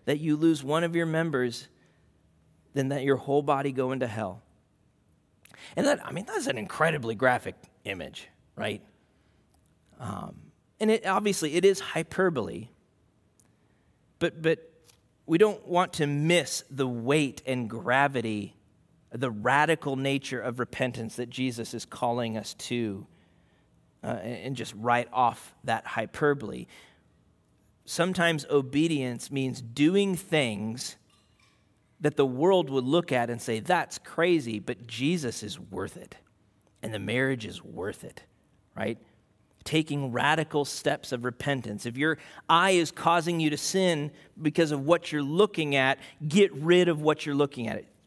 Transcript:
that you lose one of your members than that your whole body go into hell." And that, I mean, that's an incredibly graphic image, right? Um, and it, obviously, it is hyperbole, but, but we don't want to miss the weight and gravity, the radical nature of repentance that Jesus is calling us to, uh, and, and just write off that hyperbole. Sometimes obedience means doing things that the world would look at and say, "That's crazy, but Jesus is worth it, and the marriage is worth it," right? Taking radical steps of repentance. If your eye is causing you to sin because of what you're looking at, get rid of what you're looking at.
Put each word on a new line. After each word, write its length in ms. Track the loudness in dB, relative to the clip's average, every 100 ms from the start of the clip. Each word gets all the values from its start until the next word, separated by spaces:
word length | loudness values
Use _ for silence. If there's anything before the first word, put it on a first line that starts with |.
| -2
that 120 | 0
you 180 | 2 4
lose 280 | 4 4
one 180 | 2 0
of 140 | 2 0
your 100 | 0
members 600 | 0 0 0 0 -4 -14 _ _ _ _ _ _ _ _ _ _
than 140 | -2 -2
that 160 | 0
your 140 | 2 2
whole 240 | 4 2
body 280 | 4 2 0
go 220 | 0 -2
into 160 | 0 -2
hell." 340 | -4 -6 -8 _ _ _ _ _ _ _ _ _ _ -20 -20 -12 -2
And 100 | 0
that, 180 | 0
I 60 | -2
mean, 140 | -10 -6
that's 220 | -4 -4
an 100 | -4
incredibly 560 | -4 0 0 0 -4
graphic 400 | 0 2 2 -2 -12 -16 _
image, 420 | -10 -8 -8 -14 -20 _ _ -8
right? 260 | -6 -6 -12 _ _ _ _ _ _ _ _ _ _ -14
Um, 340 | -10 -8 -10 -14 -20 _ _ -2
and 100 | 2
it, 160 | 2 2
obviously, 480 | 0 2 0 0
it 100 | 4
is 140 | 4 4
hyperbole, 920 | 0 -4 -4 0 2 2 -4 -6 -12 _ _ _ _ _ _ _ _ _ _ _ _ _ _ -4
but, 240 | -4 0
but 300 | 0 0 -4 _ -20 -20 _ _
we 140 | 0 4
don't 260 | 4 2 -2
want 240 | 0 2
to 140 | 0 -2
miss 560 | 0 4 4 2 -6 -8
the 200 | -4 -4
weight 540 | -2 2 2 2 -4 -4
and 240 | -4 -4
gravity, 840 | -6 2 4 4 0 -2 -4 -6 -12 _ _ _ _ _
the 180 | -6 -4
radical 640 | -2 4 4 4 2 0
nature 460 | -2 0 -2 -4 -6
of 180 | -4 -4
repentance 560 | -4 -2 -4 -4 -8 -8
that 140 | -8
Jesus 440 | -4 -4 -4 -8
is 100 | -10
calling 520 | -10 -4 -2 -2 -2 -4
us 180 | -8
to, 520 | -12 -6 -4 -4 -6 -12 _ _ _ _ _ _ _ _ _
uh, 40 | -8
and, 380 | -8 -8 -8 -8
and 100 | -8
just 180 | -10
write 340 | -4 0 0 0
off 420 | 2 2 0 -10 -12
that 240 | -4 -4 -4
hyperbole. 800 | -6 -6 0 0 0 -4 -10 -12 -18 -20 _ _ _ _ _ _ _ _ _
Sometimes 600 | -8 -2 0 2 2 0 2
obedience 800 | 2 2 2 2 2 -2 -6 -6
means 320 | -4 -4 -4
doing 540 | -8 2 4 4 2 0
things 800 | 0 0 0 -2 -6 -6 -10 -14 _ _ _ _ _ _ _ _ _ -4
that 160 | -2 2
the 100 | 2
world 420 | 4 4 4 4
would 140 | 0
look 300 | 2 2 2
at 180 | 0 0
and 100 | -2
say, 200 | -4 -2
"That's 360 | 2 0 0 -8
crazy, 600 | -8 0 2 2 0 -6
but 300 | -6 -8 -8
Jesus 560 | -2 0 0 -2 -6
is 160 | -8 -12
worth 360 | -12 -8 -8 -10
it, 200 | -18 -20 _ _ _ _ _ _
and 100 | -8
the 60 | -6
marriage 480 | -2 0 0 -2 -6
is 160 | -14
worth 400 | -14 -8 -8 -8
it," 220 | -14 -18 -20 _ _ _ _
right? 240 | -6 -6 -6 -12 _ _ _ _ _
Taking 480 | -2 0 0 -2 -4
radical 540 | 0 2 2 0 -2
steps 480 | -2 -2 -2 -2 -4
of 120 | -6
repentance. 640 | -4 -4 -2 -2 -4 -8 -6
If 100 | -2
your 220 | 0 -2 -6 -8 2
eye 240 | 4 6
is 180 | 4 2
causing 480 | 0 2 2 2 0
you 120 | 0
to 60 | 0
sin 540 | -2 2 2 2 -2 -8 -20 -4
because 320 | -2 2 2
of 120 | 2
what 280 | 2 2 2
you're 100 | -4
looking 540 | 0 2 2 2 0 2
at, 240 | 2 0 -6 -10 2
get 260 | 6 4
rid 360 | 4 4 6 6
of 120 | 4
what 240 | 2 2
you're 120 | 2 2
looking 320 | 2 0 -6
at. 160 | -6 -10 _